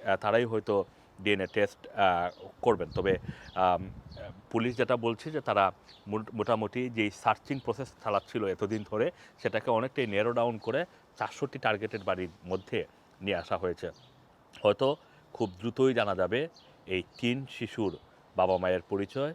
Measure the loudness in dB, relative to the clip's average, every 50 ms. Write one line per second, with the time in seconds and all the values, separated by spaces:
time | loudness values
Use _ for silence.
0 | 0 0 0 2 2 2 4 4 2 2 -2 -2 0 2 2 2 0 -2 -6 -20
1 | -20 -20 -12 -4 0 2 2 2 0 0 0 2 0 0 0 -6 -18 -6 0 2
2 | 4 4 4 2 0 -2 -4 -8 -18 -20 -8 0 2 2 2 2 0 -4 -2 0
3 | 2 2 2 0 -2 -8 -12 -12 -14 -6 0 2 4 4 4 2 -2 -6 -12 -16
4 | -18 -18 -16 -14 -14 -14 -16 -18 -8 -2 -2 0 0 0 0 0 0 2 2 0
5 | 0 -2 -2 -4 -6 -8 -8 -4 -2 2 4 4 4 4 2 -2 -14 -20 -20 -16
6 | -8 -4 -4 -4 -4 -4 -4 -2 0 2 2 0 0 -2 -2 -4 -4 -2 0 0
7 | 0 0 0 0 2 2 2 2 0 -6 -6 -4 -4 -4 -4 -4 -6 -12 -12 -8
8 | -2 0 0 0 0 -2 -4 -2 -2 -2 -2 -2 -2 -2 -2 -2 -4 -4 -2 -2
9 | -2 -2 -4 -8 -18 -20 -10 -4 -4 -2 -2 0 0 2 2 2 2 0 -2 -2
10 | -2 0 2 2 2 2 2 2 0 0 -2 -4 -4 -2 -2 -2 -2 -4 -10 -20
11 | _ _ -8 -6 -6 -6 -6 -6 -6 -6 -4 -2 0 0 0 0 -2 -6 -6 -4
12 | -2 -2 -2 -2 -2 -6 -8 -10 -8 -4 -4 -4 -4 -4 -4 -4 -4 -6 -12 -20
13 | _ _ _ -8 -4 -2 -2 -2 -2 -4 -4 -2 -2 -2 -4 -4 -8 -10 -10 -12
14 | -20 -20 -20 -20 _ _ _ _ _ _ -6 0 2 2 4 4 2 0 0 -2
15 | -6 -20 -20 -20 -20 _ -4 -2 -2 -2 -2 -4 -6 -2 2 4 4 4 4 4
16 | 2 2 2 2 2 2 2 0 -2 -4 -8 -14 -20 -20 -20 -16 -6 -2 -2 -2
17 | -2 -4 -6 -2 0 0 0 -2 -4 -10 -10 -8 -8 -6 -2 -2 -2 -2 -2 -6
18 | -12 -20 -20 -20 _ _ 0 2 4 4 4 4 4 2 2 0 0 -2 -2 -2
19 | -2 -2 -4 -4 -4 -4